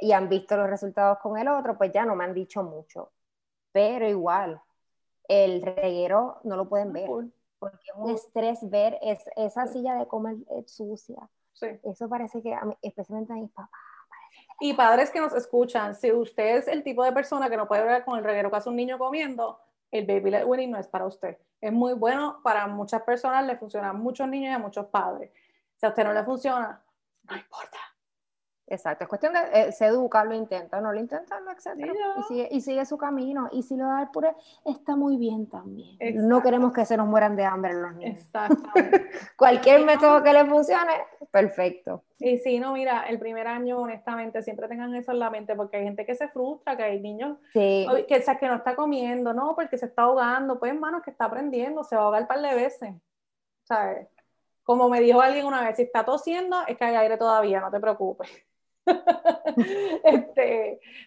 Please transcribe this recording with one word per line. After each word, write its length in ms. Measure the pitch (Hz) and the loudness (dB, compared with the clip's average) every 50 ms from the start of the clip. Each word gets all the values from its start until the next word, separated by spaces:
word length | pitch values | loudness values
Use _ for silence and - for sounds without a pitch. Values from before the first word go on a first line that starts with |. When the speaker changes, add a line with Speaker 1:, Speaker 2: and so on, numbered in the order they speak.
| 208 | 4
Speaker 1:
y 100 | 214 202 | 4 4
han 160 | 190 190 180 | 4 4 2
visto 280 | 190 185 190 - 208 | 0 -2 0 -2 0
los 120 | 202 202 196 | 0 0 0
resultados 500 | 202 196 208 196 - 208 202 202 202 202 - | -2 -4 -6 -6 0 2 2 4 2 2 -2
con 160 | 214 214 220 | -6 -6 -4
el 100 | 240 277 | -2 0
otro, 280 | 285 277 269 233 208 - | -2 0 -2 -4 -2 0
pues 120 | 196 185 165 | -2 0 2
ya 120 | 202 233 | 0 0
no 100 | 226 202 | 0 -2
me 100 | 180 180 | -2 -4
han 100 | 180 180 | -4 -4
dicho 280 | 185 185 - - 208 185 | -6 -8 -6 -6 -8 -8
mucho. 500 | 165 156 156 156 _ _ - - - _ _ _ _ _ _ _ _ _ _ _ _ - | -6 -10 -14 -16 _ _ -16 -16 -16 _ _ _ _ _ _ _ _ _ _ _ _ 2
Pero 340 | 196 208 214 247 247 226 | 2 2 2 2 0 0
igual, 540 | 214 208 185 165 175 175 196 196 170 160 151 - _ _ _ _ _ _ _ _ _ _ _ _ - | 0 0 0 0 0 0 0 0 -2 -6 -12 -16 _ _ _ _ _ _ _ _ _ _ _ _ 2
el 340 | 196 202 196 190 185 180 185 | 4 6 6 4 2 0 -4
reguero 800 | 185 185 196 196 185 175 175 180 175 196 214 247 254 - - - | -4 -4 -2 -2 -2 0 0 0 2 2 2 2 0 -6 -10 -8
no 120 | 220 190 | -6 -4
lo 120 | 185 190 190 | -4 -4 -2
pueden 220 | 208 202 208 196 | -2 -2 -2 -2
Speaker 2:
Ah, 20 | 156 | -6
Speaker 1:
ver, 140 | 170 190 | -8 -6
Speaker 2:
cool. 260 | 262 240 233 233 240 - _ _ _ _ _ | -6 -6 -8 -8 -10 -16 _ _ _ _ _
Speaker 1:
porque 200 | 202 196 - _ _ - | -14 -14 -14 _ _ -20
es 60 | 196 | -14
un 60 | 202 220 | -8 -6
Speaker 2:
Cool. 120 | 233 226 | -6 -6
Speaker 1:
estrés 560 | 220 - - _ 233 226 226 240 233 226 190 | -6 -8 -6 _ -2 -2 -2 -4 -4 -8 -2
ver 280 | 202 208 208 226 - - - | 0 2 2 2 0 -2 -4
es-, 220 | 220 208 - - - - | -4 -4 -4 -8 -12 -6
esa 300 | 220 220 208 - 240 254 | -4 -4 -4 -2 -4 -4
Speaker 2:
Sí. 80 | 240 - | -4 -4
Speaker 1:
silla 200 | 254 240 254 254 | -6 -4 -4 -2
de 120 | 240 240 | -4 -4
comer, 300 | 240 226 220 214 226 220 220 - - | -4 -6 -6 -6 -6 -8 -10 -10 -10
eh, 140 | - - 226 | -10 -10 -10
sucia. 600 | - - - 214 208 214 - - - 240 - 226 - _ _ _ _ _ | -12 -14 -14 -12 -12 -12 -14 -14 -18 -20 -20 -20 -20 _ _ _ _ _
Speaker 2:
Sí. 120 | _ 233 220 214 208 - | _ -12 -12 -12 -10 -12
Speaker 1:
Eso 240 | 214 185 - 233 220 | -12 -10 -10 -8 -8
parece 340 | 240 240 233 226 - 226 220 | -6 -6 -6 -8 -10 -10 -8
que, 100 | 226 226 | -8 -8
a 80 | - - | -6 -6
mí, 120 | 214 - - - | -8 -8 -8 -12
especialmente 500 | 208 - 208 185 - 220 220 220 220 226 | -12 -10 -12 -12 -10 -10 -10 -10 -10 -10
a 40 | |
mis 140 | 220 226 214 | -12 -12 -14
papás, 200 | - 202 196 - - - - - - - - _ | -16 -18 -20 -20 -20 -20 -20 -20 -20 -20 -20 _
parece 360 | - - - - _ - _ _ - - | -20 -20 -20 -20 _ -20 _ _ -12 -6
que 60 | 294 | -4
Speaker 2:
Y 80 | 285 254 | -2 2
padres 360 | 233 247 226 233 247 294 277 | 4 6 6 6 6 4 2
que 100 | - 330 | 0 -2
nos 140 | 311 294 - | -4 -2 -2
escuchan, 600 | 240 240 - - 240 247 240 - 226 208 208 202 | -4 -4 0 2 2 2 2 0 -2 -4 -4 -6
si 180 | - - 233 226 | -2 0 2 2
usted 460 | 233 226 220 - - 214 220 240 277 | 2 0 -2 -4 -2 0 2 2 2
es 100 | - 277 | 0 -2
el 140 | 320 302 285 | -4 -4 -4
tipo 200 | 277 233 240 254 | -4 -2 0 0
de 80 | 262 254 | 2 2
persona 360 | 277 277 - 302 277 269 247 | 0 -2 -2 -4 -2 -2 -2
que 80 | 226 | -2
no 100 | 220 208 | -2 -2
puede 180 | 208 208 208 220 | 0 0 0 2
ver 200 | 233 247 247 247 | 2 2 0 0
con 140 | 254 240 226 | -2 -4 -4
el 60 | 214 | -2
reguero 260 | 214 208 202 202 196 | -2 -2 -2 -2 -2
que 60 | 208 208 | -2 -4
hace 100 | 202 247 | -4 -4
un 80 | 240 | -4
niño 220 | 240 247 254 262 254 | -4 -4 -4 -4 -4
comiendo, 600 | 254 262 285 320 302 277 254 233 233 220 - - _ _ _ _ _ _ | -4 -4 -4 -4 -6 -6 -6 -6 -8 -8 -8 -14 _ _ _ _ _ _
el 160 | - 214 202 | -6 -4 -2
baby 240 | 190 196 196 196 196 | 0 -2 0 0 0
led 140 | 202 208 - | 0 0 2
weaning 280 | 247 254 262 262 247 226 | 0 0 0 -2 -4 -6
no 60 | 196 | -8
es 100 | 185 - | -10 -8
para 180 | - 185 185 | -8 -6 -6
usted. 320 | 196 190 - - 175 - - _ _ _ _ | -6 -8 -10 -12 -12 -12 -14 _ _ _ _
Es 120 | 220 214 220 | -6 -2 0
muy 220 | 240 247 247 254 | 0 0 0 0
bueno 460 | 226 220 233 262 285 294 294 294 - - | 0 0 0 0 0 -2 -6 -6 -4 -2
para 220 | 240 214 208 202 | 0 0 0 0
muchas 340 | 202 208 202 208 202 233 220 226 | -4 -6 -8 -6 -6 -6 -4 -2
personas, 440 | 240 247 240 240 262 262 262 277 | -2 -2 -2 -2 0 0 0 0
le 100 | 269 240 | 0 -4
funciona 320 | 240 220 208 - 208 202 196 | -8 -10 -10 -8 -6 -6 -6
a 20 | 190 | -6
muchos 340 | 208 226 247 247 - 277 262 | -6 -6 -6 -6 -4 -6 -6
niños 220 | 269 277 269 262 | -6 -6 -6 -4
y 40 | 262 | -4
a 40 | 240 | -6
muchos 280 | 208 202 - 202 202 | -6 -6 -8 -10 -8
padres. 440 | - - 202 185 185 180 - - - _ _ _ _ _ _ _ _ _ | -2 -2 -2 -2 -2 -6 -8 -12 -16 _ _ _ _ _ _ _ _ _
Si 100 | _ - | _ -2
a 20 | 214 | 0
usted 140 | 214 233 214 | 0 2 0
no 80 | 208 208 | 2 0
le 100 | 214 208 | -2 -2
funciona, 580 | 247 262 254 262 269 254 247 226 208 202 - _ _ _ _ _ _ _ _ _ | -2 -6 -4 -2 -2 -2 -2 -4 -6 -10 -14 _ _ _ _ _ _ _ _ _
no 120 | - - | -16 -16
importa. 420 | - - _ - - - - - - - - _ _ _ _ _ _ _ _ _ _ _ _ _ _ _ | -16 -16 _ -18 -18 -18 -16 -16 -18 -18 -20 _ _ _ _ _ _ _ _ _ _ _ _ _ _ _
Speaker 1:
Exacto, 380 | - 196 185 - 165 151 - - | -12 -12 -8 -6 -6 -6 -6 -8
es 40 | - | -8
cuestión 260 | 208 202 302 311 349 | -6 -4 -2 -2 0
de, 60 | 349 339 226 202 | 0 -2 4 4
eh, 200 | 214 214 - - | 4 4 4 2
se 120 | - 220 | 2 2
educa, 380 | 214 233 254 254 240 - 220 214 | 4 4 2 2 2 2 2 2
lo 100 | 220 226 | 2 -2
intenta, 460 | 220 220 220 190 180 170 - - 202 | -6 -6 -6 -6 -8 -6 -6 -6 -6
no 100 | 214 214 | -4 -4
lo 80 | 208 214 | -4 -6
intenta, 400 | 233 240 294 320 349 - 392 392 | -6 -8 -8 -10 -8 -10 -12 -12
no, 100 | 381 381 359 | -10 -14 -16
etcétera. 400 | 370 - - - 302 285 330 381 | -14 -14 -14 -12 -10 -8 -6 -6
Speaker 2:
Sí, 60 | 415 | -4
ya. 160 | 403 392 392 392 | -4 -4 -4 -6
Speaker 1:
Y 40 | 415 359 | -6 -6
sigue, 200 | 247 247 240 - | -6 -6 -4 -4
y 100 | - 262 247 | -4 -4 -4
sigue 240 | 277 262 269 269 | -2 -4 -4 -4
su 100 | 277 294 | -4 -6
camino, 520 | 294 294 285 285 269 254 269 285 277 247 - - | -6 -6 -4 -4 -4 -4 -4 -4 -6 -6 -4 -6
y 100 | 254 254 | -6 -6
si 140 | - 269 | -4 -6
lo 80 | 262 262 | -4 -2
da 140 | 269 269 269 285 | -2 -2 -2 -4
el 60 | 277 | -4
puré, 240 | - 302 302 320 320 320 - - - _ _ | -2 0 0 0 0 -2 -8 -20 -20 _ _
está 320 | 302 - - - - 285 | -6 -6 -4 -4 -2 0
muy 220 | 285 285 277 277 240 | 2 2 2 2 2
bien 280 | 233 226 220 220 214 - | 2 0 0 -2 -6 -8
también. 480 | - 185 185 196 196 202 - - - _ | -10 -14 -14 -14 -14 -16 -16 -18 -12 _
No 60 | 226 | -4
Speaker 2:
Exacto. 360 | 226 220 220 214 226 240 247 247 | -2 0 2 4 6 6 6 6
Speaker 1:
queremos 300 | 254 240 247 247 247 247 | 6 4 6 4 2 2
que 140 | 240 214 | 0 0
se 100 | - 233 | 2 2
nos 100 | 214 214 | 2 2
mueran 300 | 208 214 214 208 208 208 | 4 6 6 6 6 4
de 80 | 202 196 | 2 0
hambre 300 | 190 190 190 190 180 175 | 0 0 -2 -2 -2 -4
los 200 | 175 175 175 170 | -4 -6 -8 -10
niños. 280 | 170 180 233 202 - - | -10 -10 -10 -10 -10 -14
Speaker 2:
Exactamente. 880 | _ - 214 214 208 - - - - - 370 359 - 392 370 - - - - | _ -6 -4 2 2 2 2 2 2 2 2 4 6 4 2 2 0 -8 -14
Speaker 1:
<laughs> 160 | - - - | -16 -16 4
Cualquier 440 | - 269 247 247 247 - 254 277 302 | 6 8 8 8 8 8 8 10 10
Speaker 2:
Sí, 40 | 302 | 10
Speaker 1:
método 320 | 302 302 294 302 302 294 285 | 8 6 6 8 8 8 8
Speaker 2:
no. 40 | - | 8
Speaker 1:
que 80 | 294 285 | 8 8
le 140 | 294 294 | 8 8
funcione, 460 | 285 294 302 285 294 370 349 339 339 320 294 - - - - 285 - | 8 6 4 4 4 2 2 2 0 0 -2 -4 -8 -14 -20 -14 2
perfecto. 760 | - 196 214 202 - - 180 180 180 - - - - 180 - _ _ _ | 4 4 4 4 0 -2 -2 -2 -2 -6 -8 -10 -10 -10 -12 _ _ _
Speaker 2:
Y 200 | - 254 247 247 | 0 0 0 0
sí, 200 | 247 254 247 240 | 0 -2 -2 -2
no, 140 | 254 269 269 | -2 -4 -4
mira, 300 | 262 262 262 240 226 - | -4 -2 -2 -2 -2 -2
el 120 | - 233 214 | -4 -6 -6
primer 280 | 220 226 226 226 226 233 | -8 -8 -8 -6 -6 -6
año, 300 | 240 240 247 247 247 247 | -6 -6 -4 -4 -4 -4
honestamente, 640 | 240 233 226 214 - 240 233 226 226 226 220 220 220 | -6 -6 -10 -10 -10 -8 -8 -8 -8 -8 -8 -8 -8
siempre 240 | 226 208 214 220 | -8 -10 -10 -10
tengan 280 | 220 240 240 240 247 247 | -10 -10 -10 -8 -8 -8
eso 180 | 247 247 262 247 | -8 -6 -4 -4
en 60 | 240 | -2
la 100 | 233 226 | -2 -4
mente, 260 | 220 214 214 214 214 | -4 -8 -8 -6 -6
porque 220 | 202 208 202 208 | -6 -6 -6 -6
hay 80 | 202 202 | -6 -6
gente 220 | 208 202 214 214 | -6 -6 -8 -8
que 80 | 240 247 | -8 -6
se 140 | 247 294 294 | -6 -8 -8
frustra, 460 | - 254 254 269 302 - _ 294 269 | -6 -6 -6 -6 -6 -8 _ -6 -4
que 100 | 233 220 | -4 -4
hay 160 | 208 202 202 | -4 -4 -4
niños 360 | 196 208 208 214 254 294 294 - _ _ _ | -8 -10 -10 -8 -8 -8 -10 -12 _ _ _
Speaker 1:
Sí. 340 | 220 196 196 196 196 190 - 262 - - - | 2 4 4 4 2 2 2 0 0 2 2
Speaker 2:
que, 80 | 285 | 2
o 60 | 254 247 | 2 2
sea, 160 | 277 254 269 | 2 0 0
que 80 | 277 254 | 0 -2
no 60 | 240 | -2
está 200 | 233 - 254 254 | -2 -2 -4 -4
comiendo, 580 | 294 302 302 285 262 247 240 247 247 247 233 226 | -2 -2 -2 -2 -2 -4 -4 -4 -4 -4 -2 -2
no, 200 | 247 277 311 320 | -2 -2 -2 -2
porque 220 | 339 320 - - | -4 -4 -6 -6
se 100 | 247 247 | -6 -8
está 160 | - - 240 233 | -6 0 2 4
ahogando, 540 | 247 262 262 240 240 247 262 269 269 247 254 | 4 4 4 2 0 0 -2 -2 -4 -4 -4
pues, 140 | 240 247 285 | -4 -4 -4
hermano, 300 | 311 302 311 339 339 - | -4 -4 -4 -6 -6 -8
que 80 | 277 | -12
está 160 | 262 - 233 | -6 -4 -4
aprendiendo, 580 | 214 226 254 294 285 254 240 247 277 311 311 285 | -4 -4 -6 -6 -4 -4 -4 -4 -4 -6 -6 -6
se 120 | - 240 | -2 0
va 60 | 214 208 | 2 2
a 20 | |
ahogar 160 | 208 214 214 226 | 2 2 0 0
un 60 | 226 | -2
par 120 | 254 285 | -2 -2
de 140 | 294 285 262 | -2 0 0
veces, 400 | 240 240 269 - - 247 202 190 170 _ _ _ _ _ _ _ _ _ _ _ _ _ | 0 0 -2 -4 -6 -12 -16 -16 -18 _ _ _ _ _ _ _ _ _ _ _ _ _
¿sabes? 440 | _ 233 214 202 190 196 - 196 - _ _ _ _ _ _ _ _ _ _ _ | _ -2 0 0 -2 -4 -8 -10 -16 _ _ _ _ _ _ _ _ _ _ _
Como 260 | - 240 247 247 247 | 2 4 4 6 4
me 120 | 240 240 | 6 6
dijo 200 | 240 240 240 247 | 6 8 8 8
alguien 240 | 262 262 277 285 277 | 6 6 4 2 0
una 160 | 277 269 254 240 | -2 -2 0 -2
vez, 140 | 226 214 | -2 0
"Si 60 | - 240 | 0 -2
está 220 | 240 - 226 220 | 0 0 0 0
tosiendo, 520 | 247 269 285 - 339 330 359 370 359 359 359 339 | 2 0 0 0 -2 -4 -2 -2 -2 -2 -2 -2
es 120 | - 240 - | -4 -4 -2
que 60 | 240 | -2
hay 80 | 233 233 | 0 2
aire 220 | 226 220 220 220 220 | 4 4 2 2 2
todavía, 420 | 226 226 220 220 208 208 196 190 | 2 4 4 4 4 2 0 -2
no 100 | 190 190 | -2 -2
te 100 | 202 202 | -4 -2
preocupes." 500 | 214 214 208 208 196 185 190 - - - - - _ _ _ _ _ _ _ _ _ | 0 0 0 0 -4 -6 -6 -8 -10 -12 -14 -20 _ _ _ _ _ _ _ _ _
<laughs> 1200 | 349 370 359 - 349 339 - - 339 - - - 311 - 233 226 370 392 403 403 381 320 - - | 2 2 4 4 2 2 4 2 0 0 2 -4 -2 0 0 0 0 0 -2 -2 -2 -4 4 6
Este, 760 | 311 - 240 - - - 269 247 240 226 220 214 208 - - - - - - - | 6 6 6 2 0 0 0 0 0 0 -2 -2 -4 -6 -10 -16 -20 -20 -20 -16